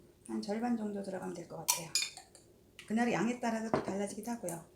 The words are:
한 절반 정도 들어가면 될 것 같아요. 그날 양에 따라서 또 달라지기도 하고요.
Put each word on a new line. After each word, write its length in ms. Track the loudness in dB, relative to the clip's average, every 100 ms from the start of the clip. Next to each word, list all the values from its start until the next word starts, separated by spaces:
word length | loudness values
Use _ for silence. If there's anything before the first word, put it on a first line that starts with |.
| -20 -20 -4
한 120 | -2
절반 360 | 0 0 2 2
정도 260 | 2 -2
들어가면 320 | -4 -4 -4
될 140 | -6 -8
것 80 | -6
같아요. 340 | 2 2 2 -2 -2 -6 -18 -20 -20 -20 -20 -16 0
그날 260 | 4 4
양에 280 | 4 2 2
따라서 300 | 0 0 2
또 120 | 2
달라지기도 480 | 2 0 -2 -2 -4
하고요. 340 | -4 -4 -4 -10